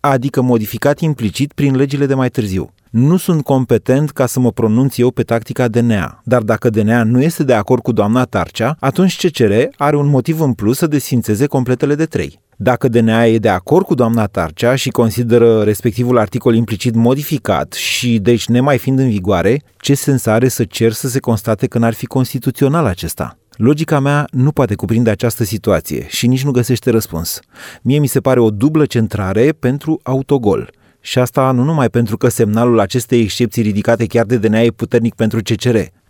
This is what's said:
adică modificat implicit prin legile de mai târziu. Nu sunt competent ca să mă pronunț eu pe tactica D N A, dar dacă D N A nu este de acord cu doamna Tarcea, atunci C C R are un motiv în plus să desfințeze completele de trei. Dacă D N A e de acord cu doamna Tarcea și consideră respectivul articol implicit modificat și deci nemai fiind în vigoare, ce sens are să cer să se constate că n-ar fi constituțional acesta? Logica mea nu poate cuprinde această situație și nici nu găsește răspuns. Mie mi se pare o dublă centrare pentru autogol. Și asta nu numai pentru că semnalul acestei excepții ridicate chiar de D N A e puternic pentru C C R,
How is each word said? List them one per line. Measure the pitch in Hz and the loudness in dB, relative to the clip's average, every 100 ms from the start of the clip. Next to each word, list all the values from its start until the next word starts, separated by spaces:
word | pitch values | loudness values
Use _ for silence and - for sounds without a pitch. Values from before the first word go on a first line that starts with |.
adică | 143 135 131 139 | 0 0 0 -2
modificat | 127 120 107 117 143 143 | 0 0 0 -2 -2 0
implicit | 165 143 110 - 147 | -2 -2 -4 -2 -6
prin | - 143 131 | 0 0 2
legile | 139 139 139 | 0 0 -2
de | |
mai | 131 127 | 0 -2
târziu. | - 107 92 - _ _ | -2 -4 -4 -6 _ _
Nu | 110 135 180 | 0 2 2
sunt | - 165 | 2 -2
competent | 143 135 123 113 - 131 151 | 2 0 2 0 2 0 0
ca | - 127 | 0 -2
să | - | 2
mă | 123 | 0
pronunț | 104 113 110 135 - | 0 0 2 0 2
eu | 123 | 0
pe | - | 0
tactica | 117 117 107 127 123 | -2 -2 -4 -2 0
D | 110 | 2
N | 117 | 2
A, | 107 78 - | 0 -2 -10
dar | - 123 | -2 0
dacă | 110 110 123 | 0 0 0
D | 107 | 0
N | 107 | 2
A | 120 | 2
nu | 110 123 | 2 2
este | 151 - | 2 0
de | 143 | 0
acord | 117 101 127 | 0 2 0
cu | 120 | 0
doamna | 113 104 120 | 0 2 2
Tarcea, | 127 - 87 - 117 156 | 0 -2 -4 -4 -4 -2
atunci | 135 - 190 - 185 | -4 0 0 2 -4
C | |
C | 151 | 2
R | 110 101 135 - | 2 2 0 0
are | 143 151 | 0 2
un | 143 | 2
motiv | 143 123 160 | 2 0 0
în | 151 | 0
plus | 117 101 131 | 0 0 0
să | 170 | 0
desfințeze | 147 - 127 113 107 143 | -2 0 -2 0 0 0
completele | 143 120 127 139 | 0 -2 -2 -2
de | 143 | -2
trei. | 160 - 143 - _ _ | -2 -4 -8 -10 _ _
Dacă | 180 123 135 | -2 0 0
D | 117 | 2
N | 113 | 2
A | 113 117 | 4 4
e | 113 | 2
de | 107 | 0
acord | 92 - 160 | -2 2 0
cu | 190 | 2
doamna | 143 117 117 104 | 0 0 0 -2
Tarcea | - 80 82 117 | -4 -6 -2 -2
și | 131 - | 0 -2
consideră | - 117 107 120 117 117 110 | 0 0 0 2 4 4 4
respectivul | 104 104 123 107 123 123 | 2 0 -2 -2 0 2
articol | 104 120 123 | 0 0 0
implicit | 113 117 107 127 | 2 0 -2 -2
modificat | 113 117 135 147 147 - 95 - | 2 2 0 -2 -6 -2 -2 -2
și | - - - 123 117 | -6 -6 -4 -2 0
deci | 98 117 - | 2 0 2
nemai | 120 135 135 | 0 2 0
fiind | - 135 | 0 0
în | 131 | 0
vigoare, | 104 92 95 95 135 - _ | 0 0 0 2 0 -4 _
ce | - | -2
sens | 139 - 135 - | -2 2 0 2
are | 110 127 | 2 0
să | - | 0
cer | 110 - 113 | -4 0 0
să | 117 135 | 0 -4
se | 123 | -4
constate | 127 110 - 107 - | -2 -2 -2 -2 -2
că | 120 | 0
n-ar | 117 | 0
fi | 113 117 | -2 -4
constituțional | 135 127 135 135 - 139 156 | -2 -2 -2 -4 0 0 2
acesta? | 143 90 82 - - - _ - | 0 -2 -8 -8 -10 -12 _ -2
Logica | 113 151 160 151 | 0 2 0 0
mea | 135 143 147 | 0 -2 -2
nu | 131 131 | 0 0
poate | 151 123 | 2 -2
cuprinde | 101 104 113 117 | -2 -2 0 2
această | 104 120 - | 0 -2 -2
situație | 107 110 - 90 - 67 - | -4 -4 0 0 -2 -8 -8
și | - 123 | -4 0
nici | 127 | 0
nu | 139 | 0
găsește | 123 110 123 - | -2 0 -2 0
răspuns. | 113 107 82 85 - _ - - - | 0 -2 -8 -8 -10 _ -20 -20 -8
Mie | 117 143 | -2 0
mi | 143 | 2
se | - | 0
pare | 131 127 | 0 2
o | 113 | 2
dublă | 101 131 156 147 | 2 0 2 0
centrare | 123 110 104 95 98 131 160 | 0 -2 -4 -4 2 0 0
pentru | 123 143 151 160 | -4 -4 -4 -4
autogol. | - 131 135 139 107 82 62 - _ _ | -2 -4 0 0 0 -2 -4 -16 _ _
Și | - - | -6 -2
asta | 123 - 131 | -2 0 0
nu | 131 | 2
numai | 131 160 120 | 0 0 0
pentru | 117 120 113 | 0 -2 0
că | 123 | -2
semnalul | - 113 107 120 117 | 0 0 2 2 2
acestei | 98 127 - 120 | 2 -2 0 0
excepții | 110 - 120 - | 0 0 -2 0
ridicate | 107 101 104 117 107 | -2 0 0 0 0
chiar | 117 | 0
de | 110 123 | 0 0
D | 107 | 2
N | |
A | 107 | 2
e | 117 | 2
puternic | - - 120 117 | 0 -2 0 0
pentru | - 110 113 | -2 -2 -2
C | 101 110 | -4 -2
C | |
R, | 123 110 87 _ _ | 0 0 -2 _ _